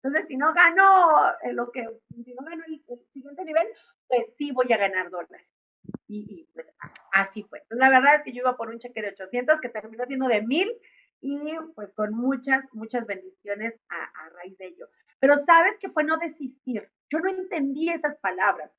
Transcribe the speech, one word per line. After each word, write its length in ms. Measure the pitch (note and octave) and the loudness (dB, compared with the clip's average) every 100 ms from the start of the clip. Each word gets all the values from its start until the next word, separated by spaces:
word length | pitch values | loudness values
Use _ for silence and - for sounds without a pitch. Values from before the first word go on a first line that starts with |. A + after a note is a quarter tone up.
Entonces, 280 | C4+ D4 F#4+ | -2 -4 -4
si 80 | C4 | -2
no 180 | D4 | 0
gano, 300 | D#4+ F4 E4+ G4 F#4+ E4+ D4+ - - | 4 4 6 8 8 8 6 4 0
eh, 100 | B3 | -6
lo 200 | A#3+ A#3+ | -4 -6
que, 120 | C4 A3+ A3+ _ A#3+ | -6 -10 -12 _ -20
si 80 | A#3+ | -16
no 120 | B3 | -14
gano 180 | C#4+ E4 D#4+ | -12 -12 -12
el, 140 | D#4 _ | -16 _
el 120 | A#3+ _ | -16 _
siguiente 320 | C#4 C4+ C#4+ | -20 -18 -12
nivel, 220 | E4+ D#4 F4 - _ _ _ | -2 0 0 -6 _ _ _
pues 200 | B3 A3+ _ | 0 0 _
sí 140 | C#4+ | -6
voy 200 | B3+ B3 | 0 2
a 40 | A3 | 4
ganar 340 | G3 F#3 F3+ | 2 0 -4
dólares. 360 | F3+ E3+ - _ _ _ _ - - _ | -8 -12 -16 _ _ _ _ -16 -16 _
Y, 120 | G#3 G#3 | -12 -12
y, 200 | F#3 - | -18 -20
pues, 120 | - - _ D3 - _ | -18 -18 _ -20 -18 _
así 300 | G3 G3 - | -2 -2 -8
fue. 160 | G3 - | -16 -18
Entonces, 180 | _ A#3 | _ 2
la 100 | C4 | 6
verdad 240 | C4 C4+ | 6 6
es 80 | D4+ | 4
que 100 | D4 | 2
yo 100 | B3 | -4
iba 140 | B3+ B3+ | -2 -2
por 120 | A3+ | -6
un 100 | A3+ | -10
cheque 240 | A#3+ A#3+ | -12 -8
de 60 | G#3 | -8
ochocientos, 520 | G3 F#3+ A#3+ B3+ D#4 | -10 -8 -6 0 0
que 80 | B3 | 0
terminó 360 | A3 G#3+ A3+ | -10 -12 -10
siendo 240 | B3 C4+ C4 | -6 -2 0
de 140 | A3 | 0
mil, 280 | A3 C#4+ G4 A#4+ _ _ _ _ | 2 0 0 -4 _ _ _ _
y, 320 | - C#4+ D4 D#4+ D#4+ | -8 -6 -6 -10 -12
pues, 160 | - G#3 | -14 -16
con 200 | - G#3+ | -6 -4
muchas, 480 | A3 B3 C4+ C4 C4+ C4+ | -2 -2 -2 0 -2 -2
muchas 340 | A3 A3+ B3 G#3+ | -14 -6 -6 -6
bendiciones 680 | F#3+ - _ G3+ G3+ A3 A3+ _ | -8 -10 _ -8 -6 -6 -10 _
a, 160 | F3 | -12
a 240 | - - D#3+ | -10 -14 -20
raíz 260 | F3 F#3 F#3+ | -18 -18 -14
de 80 | F#3 | -16
ello. 220 | F3 - _ _ _ | -16 -20 _ _ _
Pero, 180 | C4+ C#4+ | 4 4
¿sabes 360 | C#4+ E4 F4 G#4+ | 6 6 6 0
qué 100 | F#4+ | -6
fue 140 | - | -2
no 120 | D4+ D#4+ | -2 -2
desistir? 720 | E4+ - C#4 _ - A3+ - _ _ | -4 -10 -14 _ -8 -8 -8 _ _
Yo 80 | D#4 | -4
no 100 | F#4 | -2
entendí 600 | F#4+ F#4 F4 C#4 C#4 D#4+ | -4 -6 -4 -2 -2 -2
esas 280 | E4+ D4+ D4 | -2 -4 -4
palabras. 580 | F#3+ B3+ - - D3+ | -6 0 0 0 -6